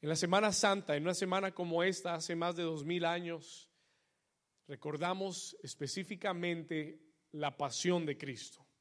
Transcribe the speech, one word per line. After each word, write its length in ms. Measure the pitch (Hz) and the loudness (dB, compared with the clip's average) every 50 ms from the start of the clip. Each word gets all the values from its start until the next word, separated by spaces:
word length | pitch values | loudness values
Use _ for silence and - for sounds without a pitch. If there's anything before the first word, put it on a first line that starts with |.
En 60 | - 147 | 0 0
la 80 | 160 | 0
Semana 380 | 156 - 175 180 196 208 214 196 | 2 2 6 6 6 6 6 4
Santa, 420 | - - 208 196 202 190 - 151 | 4 4 4 4 4 2 0 0
en 80 | 147 151 | 2 2
una 100 | 175 180 | 2 0
semana 400 | 175 202 185 185 190 196 190 180 | 0 2 2 2 2 2 0 -2
como 300 | - 180 175 165 165 170 | -2 -4 0 2 2 4
esta, 320 | 190 190 190 - 185 170 | 2 2 0 -2 -2 -2
hace 180 | 160 165 - 175 | -2 -2 -2 -2
más 220 | 170 170 175 175 | 0 0 0 0
de 80 | 165 175 | 0 0
dos 220 | 165 160 151 143 | -2 -2 -2 -2
mil 180 | 151 175 175 170 | -2 -2 2 2
años, 680 | 165 170 175 175 170 170 160 - - - - - _ _ _ _ _ _ _ _ _ _ _ _ _ _ _ _ _ _ _ _ | 2 0 0 -2 -4 -6 -8 -10 -14 -18 -18 -18 _ _ _ _ _ _ _ _ _ _ _ _ _ _ _ _ _ _ _ _
recordamos 920 | - 147 131 - 147 151 147 160 175 185 190 196 196 180 - - - - - | -14 -14 -8 -6 -4 -2 0 0 0 0 0 -2 -4 -4 -6 -8 -10 -12 -12
específicamente 1400 | - 135 - - 143 135 - 196 190 185 214 180 - 208 185 175 175 175 170 170 160 - 170 156 151 151 160 - - _ _ _ _ _ - | -14 -14 -8 -6 -6 -4 -4 -4 -4 -6 -8 -4 -2 -2 -2 0 0 -2 -2 -2 -4 -4 -4 -4 -4 -4 -8 -16 -20 _ _ _ _ _ -6
la 240 | 151 151 143 139 - | -2 -2 -2 -2 -2
pasión 480 | 143 139 123 - - 180 180 175 165 | -4 -2 -2 0 2 2 2 2 2
de 120 | 151 147 - | 0 -4 -4
Cristo. 480 | - 139 131 107 - - - - - _ _ _ | -6 -10 -10 -10 -12 -14 -16 -20 -20 _ _ _